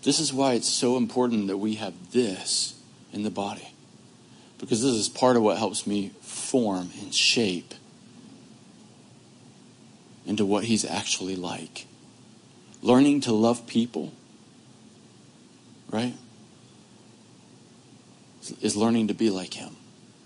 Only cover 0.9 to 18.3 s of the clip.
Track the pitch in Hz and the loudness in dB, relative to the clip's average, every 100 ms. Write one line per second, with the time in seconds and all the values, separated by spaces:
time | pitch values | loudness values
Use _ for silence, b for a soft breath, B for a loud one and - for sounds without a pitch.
0.9 | 127 113 127 123 113 98 98 107 107 104 | 2 0 0 0 0 -2 -2 -2 -4 -6
1.9 | 87 90 120 117 92 - - - - - | -10 -4 0 0 -2 -4 -2 -4 -8 -20
2.9 | - - 104 104 92 101 107 - - - | -20 -14 -6 -6 -4 -6 -6 -14 -20 -20
3.9 | - - - B B B B - 117 135 | -20 -20 -20 B B B B -4 0 2
4.9 | 113 101 - 127 120 107 90 110 - - | 0 -2 2 4 6 4 2 -2 -4 -4
5.9 | 104 98 - - - - 131 110 90 87 | -4 -4 -10 -16 -12 -2 -2 0 -2 -6
6.9 | 87 98 - - 127 104 87 - - - | -12 -6 0 2 2 2 -2 -8 -20 -20
7.9 | - - - - - - - - - - | -20 -20 -20 -20 -20 -20 -20 -20 -20 -20
8.9 | - - - - - - - - - - | -20 -20 -20 -20 -20 -20 -20 -20 -20 -20
9.9 | - - - - 104 98 101 113 110 - | -20 -20 -16 -6 0 2 2 2 0 0
10.9 | 90 - - 95 92 87 85 82 - - | -4 -4 -4 -4 -6 -6 -8 -12 -16 -18
11.9 | - - - - - - - - - 107 | -20 -20 -20 -20 -20 -20 -20 -20 -6 4
12.9 | 127 143 143 123 107 113 120 - 117 117 | 6 6 4 2 4 4 2 0 0 0
13.9 | 78 76 - - - - - - - - | -2 -8 -12 -20 -20 -20 -20 -20 -20 -20
14.9 | - - - - - - - - - - | -20 -20 -20 -20 -20 -20 -20 -20 -20 -8
15.9 | 110 123 117 - - - - - - - | -4 -4 -6 -18 -20 -20 -20 -20 -20 -20
16.9 | - - - - - - - - - - | -20 -20 -20 -20 -20 -20 -20 -20 -20 -20
17.9 | - - - - | -20 -20 -20 -20